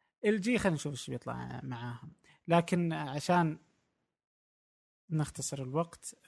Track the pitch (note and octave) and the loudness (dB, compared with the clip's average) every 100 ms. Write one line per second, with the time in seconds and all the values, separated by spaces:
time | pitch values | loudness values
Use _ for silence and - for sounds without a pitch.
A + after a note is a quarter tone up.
0 | _ _ G#3+ G#3+ G3 A#3 G3 D#3 D3 C3+ | _ _ 0 2 2 2 2 0 -2 -6
1 | - B2+ - B2 B2 B2+ C3 A#2+ A#2+ A#2+ | -6 -8 -6 -8 -6 -8 -6 -6 -6 -8
2 | - - _ - - E3+ E3+ F3 E3+ D#3 | -12 -20 _ -10 2 4 4 2 2 0
3 | D3 C#3+ - F3+ D#3+ D#3 _ _ _ _ | -4 -2 2 4 4 0 _ _ _ _
4 | _ _ _ _ _ _ _ _ _ _ | _ _ _ _ _ _ _ _ _ _
5 | - D#3+ C#3+ - - C3+ B2+ D3 E3+ - | -2 0 0 -2 -6 -6 -2 -2 -2 -6
6 | - - | -16 -16